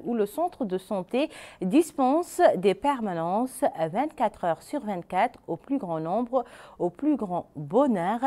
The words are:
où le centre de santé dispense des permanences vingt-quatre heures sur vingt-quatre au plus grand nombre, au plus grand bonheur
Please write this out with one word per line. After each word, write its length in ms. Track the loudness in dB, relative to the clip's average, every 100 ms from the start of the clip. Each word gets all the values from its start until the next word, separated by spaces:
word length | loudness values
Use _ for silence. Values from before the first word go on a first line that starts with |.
où 100 | -2
le 120 | -2 -2
centre 400 | -2 -4 -4 -4
de 100 | -4
santé 540 | -4 -6 -2 -2 -2 -4 -20 -6
dispense 800 | 2 2 2 2 2 2 0 4 4 6
des 160 | 2
permanences 880 | 2 0 0 -2 -2 0 0 -2 -2 -2 0
vingt-quatre 640 | -2 0 -2 -2 -2 0
heures 180 | -2 -2
sur 180 | -4 -6
vingt-quatre 600 | -4 -6 -4 0 0 -2 -8
au 100 | -8
plus 220 | -4 -4
grand 200 | -2 -4
nombre, 460 | -2 -2 0 -2 -4 -8 -20 -4
au 120 | -4
plus 260 | -2 0 0
grand 340 | 0 -6 -6 -10
bonheur 640 | 0 2 4 2 0 0